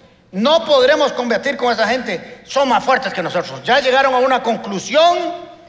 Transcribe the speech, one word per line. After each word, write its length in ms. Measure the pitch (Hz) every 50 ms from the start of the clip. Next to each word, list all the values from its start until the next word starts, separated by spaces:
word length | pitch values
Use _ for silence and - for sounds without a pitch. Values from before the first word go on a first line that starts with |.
| - _ _ _ _ _
"No 320 | - 185 220 277 311 330 320
podremos 480 | 311 294 269 254 262 302 302 294 277 -
combatir 440 | - 247 240 226 196 - 269 277 -
con 160 | 247 247 233
esa 140 | 214 226 202
gente, 560 | 240 254 240 226 190 165 - - - - -
son 240 | - - 262 277 262
más 140 | 240 196 -
fuertes 280 | 262 262 247 - 196
que 120 | - - 175
nosotros". 400 | 156 - 180 151 - 131 131 127
Ya 160 | - 240 277
llegaron 340 | 277 262 247 269 277 269 262
a 60 | 247
una 240 | 254 262 262 240 254
conclusión 760 | 233 226 - - 208 196 185 - - 208 294 320 349 349 349 349 330 - - - - - - -